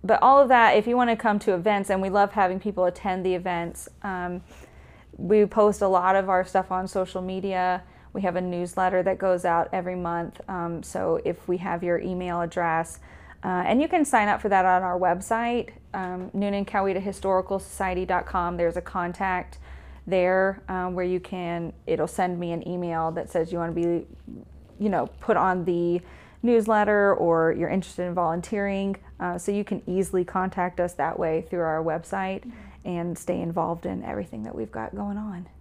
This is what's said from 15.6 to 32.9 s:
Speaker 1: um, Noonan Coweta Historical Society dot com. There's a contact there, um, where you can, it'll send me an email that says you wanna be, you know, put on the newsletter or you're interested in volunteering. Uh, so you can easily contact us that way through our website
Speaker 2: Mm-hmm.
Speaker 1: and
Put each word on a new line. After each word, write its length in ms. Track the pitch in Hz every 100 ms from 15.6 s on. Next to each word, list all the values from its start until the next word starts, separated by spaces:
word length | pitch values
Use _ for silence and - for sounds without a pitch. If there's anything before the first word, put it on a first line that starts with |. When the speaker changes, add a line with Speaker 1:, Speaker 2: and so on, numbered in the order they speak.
| 226 - -
Speaker 1:
um, 380 | 196 180 180 185
Noonan 320 | 196 202 202 190
Coweta 340 | 202 196 190
Historical 600 | 196 - 196 185 185 196
Society 460 | 190 - 190 185 185
dot 180 | 180 -
com. 320 | 190 175 175
There's 180 | 170 170
a 60 |
contact 800 | 175 190 175 175 190 180 - - - - - - -
there, 560 | 185 180 190 190 196 -
um, 280 | 185 180 180
where 100 | 180
you 140 | 180
can, 540 | 180 185 175 170 170 - -
it'll 220 | 160 160
send 320 | - 180 175
me 120 | 175
an 140 | 170 -
email 440 | 180 175 165 160
that 180 | 165 -
says 220 | 180 165
you 80 | 170
wanna 120 | 170
be, 360 | 170 170 170 - - - - - - - -
you 100 | 208
know, 160 | 175 120 -
put 180 | - 247
on 260 | 185 185 175
the 360 | 175 175 175 - - - -
newsletter 680 | 233 233 214 214 208 208 202
or 380 | 190 170 165 165
you're 180 | - 165
interested 320 | 190 - -
in 100 | 180 175
volunteering. 800 | 170 170 170 208 202 196 196 196 - -
Uh, 180 | 180 175
so 140 | -
you 120 | 202
can 180 | 202 202 -
easily 400 | 180 190 185 175
contact 540 | 190 185 190 180 175
us 140 | 175
that 240 | - 160 -
way 220 | 165 160 165
through 120 | 180
our 220 | 165 160
website 580 | 160 160 - 196 190 190
Speaker 2:
Mm-hmm. 460 | 247 220 202 -
Speaker 1:
and 280 | -